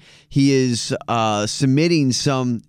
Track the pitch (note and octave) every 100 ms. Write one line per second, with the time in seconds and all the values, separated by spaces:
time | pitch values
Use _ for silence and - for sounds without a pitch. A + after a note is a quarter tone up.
0 | - - - C#3+ C#3 C3+ B2+ A#2 - B2
1 | - A#2 A2 G#2 G#2+ - C3+ C3+ E3+ E3+
2 | C3+ A#2+ D3 C3 B2+ A#2